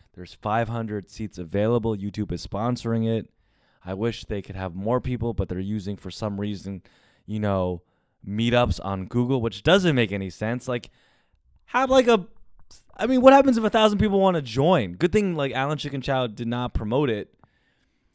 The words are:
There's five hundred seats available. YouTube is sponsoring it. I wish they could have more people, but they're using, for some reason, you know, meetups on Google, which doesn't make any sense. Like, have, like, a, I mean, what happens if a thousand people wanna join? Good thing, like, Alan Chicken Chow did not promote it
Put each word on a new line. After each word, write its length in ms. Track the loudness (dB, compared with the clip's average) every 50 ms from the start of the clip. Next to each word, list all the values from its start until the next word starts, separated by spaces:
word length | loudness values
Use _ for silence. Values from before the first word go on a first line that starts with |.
| _ _ _
There's 200 | -18 -18 -18 -16
five 360 | -10 -4 -2 0 0 0 -2
hundred 400 | -4 -6 -6 -6 -6 -8 -8 -10
seats 280 | -10 -10 -10 -10 -10 -12
available. 580 | -10 -4 -2 0 2 2 2 2 0 -2 -2 -4
YouTube 340 | -6 -6 -4 -4 -4 -4
is 160 | -6 -8 -8 -8
sponsoring 580 | -6 -4 -4 -4 -4 -4 -4 -2 -2 0 0
it. 240 | 0 -2 -2 -4 -8 _ _ _ _ _ _ _ _ _ _ -12 -10
I 60 | -6
wish 320 | -4 -2 -4 -4 -6 -8
they 160 | -8 -8 -8
could 140 | -8 -10 -10
have 180 | -8 -8 -8 -8
more 260 | -6 -4 -2 -2 -2
people, 360 | -2 -4 -4 -4 -4 -4 -4
but 120 | -4 -4 -4
they're 120 | -4 -6
using, 360 | -4 -4 -6 -6 -6 -8 -10
for 140 | -10 -12 -14
some 320 | -10 -8 -6 -6 -4 -4
reason, 400 | -4 -6 -6 -8 -8 -10 -10 -10 -14 _ _ _ _ _ _ _ _ -8
you 120 | -6 -4
know, 440 | -2 0 0 0 0 -2 -4 -6 -10 _ _ _ _ _ _ _ -12 -6
meetups 520 | -4 -2 0 2 4 4 4 2 0 -2 -4
on 220 | -4 -6 -6 -6
Google, 360 | -2 -2 0 0 2 0 0
which 200 | 0 -2 -6 -2
doesn't 340 | 4 4 6 6 6 4 2
make 160 | 2 2 0
any 200 | 0 -4 -6 -6
sense. 360 | -6 -6 -4 -4 -4 -4 -4 -6
Like, 220 | -6 -6 -8 -12 -20 _ _ _ _ _ _ _ _ _ _ _ _ _ _
have, 260 | -4 -2 0 2 4
like, 160 | 4 4 6 6
a, 180 | 4 2 2 -4 -16 -20 -20 -20 -20 -20 -20 -20 -20 -20 _ _ -6 -4
I 80 | 0
mean, 160 | 2 2 6
what 120 | 8 10 10
happens 260 | 10 8 6 4 2
if 40 | 2
a 60 | 2
thousand 300 | 4 4 4 4 4 2
people 200 | 2 2 2 4
wanna 220 | 4 4 2 2
join? 520 | -2 -2 0 2 4 4 4 4 2 -2 -2
Good 180 | -2 0 2
thing, 240 | 2 2 2 0 0
like, 160 | -2 -2 -2
Alan 260 | -2 -4 -4 -4 -4 -6
Chicken 240 | -6 -8 -8 -6
Chow 240 | -4 -2 -2 -2 -2
did 220 | -4 -6 -6 -6 -6
not 260 | -4 -4 -4 -4 -4
promote 380 | -4 -4 -2 0 0 0 0
it 200 | 0 -2 -6 -10 _ _ _ _ _ _ _ _ _ _ _ _ _ _ _ _